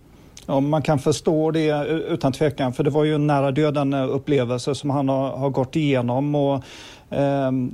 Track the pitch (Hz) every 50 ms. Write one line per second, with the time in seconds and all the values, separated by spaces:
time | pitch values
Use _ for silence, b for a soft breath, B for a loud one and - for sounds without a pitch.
0 | - B B B B B B B - - 151 139 139 147 156 156 - - 156 127
1 | - 156 151 - - 196 160 156 156 160 156 165 156 151 151 147 147 - 160 160
2 | - - 170 160 - 135 131 - 160 147 131 - 139 127 127 - 147 147 135 156
3 | 151 156 156 147 147 147 147 139 135 139 131 147 156 151 135 147 143 139 139 139
4 | 131 131 123 135 135 - 147 135 123 117 123 123 - 151 135 - - 147 131 143
5 | 139 135 135 131 135 135 - 123 135 139 127 139 127 127 - 160 151 143 135 127
6 | 120 120 123 131 143 147 147 147 139 139 139 135 131 B B B B B B B
7 | B - - 139 143 139 139 139 135 131 127 131 123 127